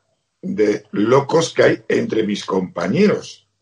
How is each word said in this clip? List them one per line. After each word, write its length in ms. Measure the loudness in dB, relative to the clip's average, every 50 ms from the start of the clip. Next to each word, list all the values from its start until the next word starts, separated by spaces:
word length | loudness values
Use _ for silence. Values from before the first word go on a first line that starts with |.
| _ _ _ _ _ _ _ _
de 420 | -10 -6 -2 0 0 0 0 -2 -4 _
locos 600 | -4 -2 0 2 4 2 2 2 0 0 0 0 2
que 100 | 2 2
hay 200 | 2 2 0 -2 -2
entre 360 | -2 -2 -2 -2 -2 -2 -2
mis 200 | -2 -4 -6 -4
compañeros, 1040 | -4 -2 -2 -2 -4 -6 -6 -4 -2 2 2 2 2 2 0 -4 -10 -20 -20 _ _ _ _